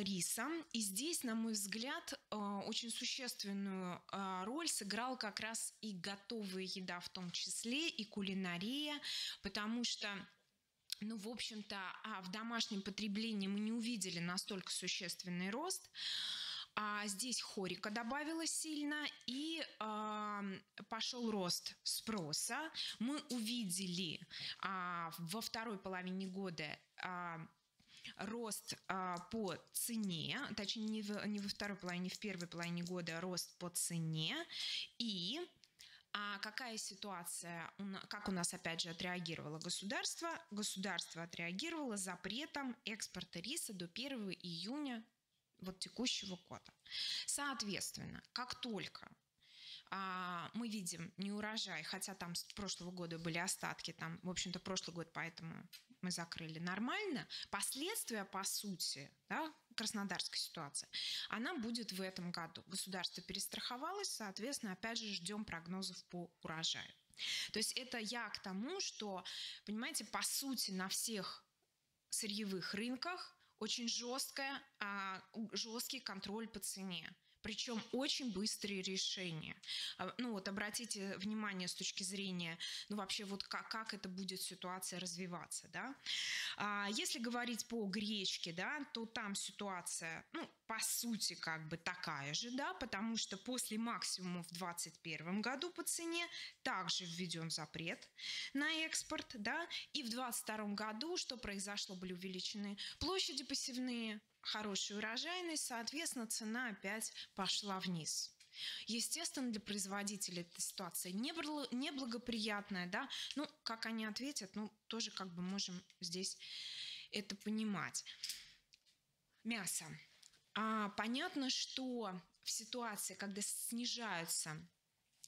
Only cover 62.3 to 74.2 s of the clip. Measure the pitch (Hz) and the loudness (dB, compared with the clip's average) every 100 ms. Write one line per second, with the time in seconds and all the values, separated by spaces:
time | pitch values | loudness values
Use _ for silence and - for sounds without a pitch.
62.3 | 175 165 - - 190 190 190 170 - - | -2 -4 -8 -4 -4 -2 -2 -2 -4 -4
63.3 | 196 - 208 - 247 311 403 392 - 214 | -2 -2 -2 -2 -2 0 0 0 -2 -4
64.3 | 190 226 277 214 185 226 226 220 185 170 | -2 -2 0 -2 -2 -2 0 0 -2 -2
65.3 | 208 208 165 170 185 190 180 - 175 170 | -2 -2 -4 -2 -2 -2 -4 -8 -6 -6
66.3 | - 175 160 160 117 - - - - - | -8 -6 0 2 2 -4 -12 -16 -6 -2
67.3 | - - 214 220 - 254 240 208 240 214 | 0 0 2 2 2 0 -2 0 0 0
68.3 | - 202 190 254 381 - - 214 185 - | -2 -2 -2 0 0 0 -2 -2 -2 -4
69.3 | - - - - 214 269 285 220 202 208 | -4 -4 -6 -4 -2 0 0 0 0 2
70.3 | - 277 254 - 185 185 - - 214 175 | 2 2 2 2 2 2 2 2 0 -2
71.3 | - - _ _ _ _ _ - - 220 | -6 -14 _ _ _ _ _ -2 0 2
72.3 | 208 208 185 - 202 240 254 339 359 - | 2 2 0 0 0 0 0 0 -2 -4
73.3 | - - - 220 - 233 226 240 262 | -16 -16 -4 0 2 2 0 0 0